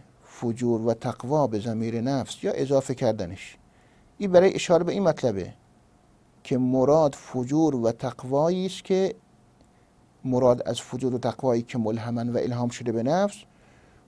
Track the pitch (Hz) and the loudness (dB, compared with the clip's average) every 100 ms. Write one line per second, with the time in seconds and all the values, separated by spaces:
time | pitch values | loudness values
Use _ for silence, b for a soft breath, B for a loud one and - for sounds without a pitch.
0 | - _ - - 120 113 120 117 113 113 | -18 _ -20 -8 -6 -2 0 0 0 -2
1 | 127 110 120 151 139 110 113 113 113 117 | -4 -8 -2 0 0 -2 -4 -4 -4 -2
2 | 120 135 113 - 196 - 135 139 135 127 | -2 -2 -4 -6 -4 -2 0 2 0 0
3 | 127 110 90 95 - - b b b b | 0 0 -4 -10 -16 -20 b b b b
4 | b - 202 180 190 - - 170 175 190 | b -6 2 6 6 4 2 2 2 0
5 | 190 147 127 98 92 - _ _ _ _ | 0 0 -2 -2 -6 -12 _ _ _ _
6 | _ _ _ _ - 127 127 131 131 156 | _ _ _ _ -4 0 2 4 4 6
7 | 151 - - 127 123 147 160 135 113 117 | 4 0 -8 -6 -2 2 2 2 0 0
8 | 131 117 127 139 160 185 185 185 - 185 | -4 -8 -4 0 2 0 -4 -6 -2 0
9 | 190 - _ _ _ _ b b b b | 0 -4 _ _ _ _ b b b b
10 | _ _ 135 127 127 123 - 113 - 127 | _ _ -2 4 6 4 0 -6 -8 -6
11 | 131 123 120 107 135 117 117 127 107 113 | -4 -2 -4 -2 0 0 0 -2 -2 -2
12 | 113 120 120 120 - 120 120 - 123 113 | -4 -4 -2 -2 -2 -2 -4 -4 -4 -2
13 | 117 170 202 - - b b b b b | 0 2 0 -4 -18 b b b b b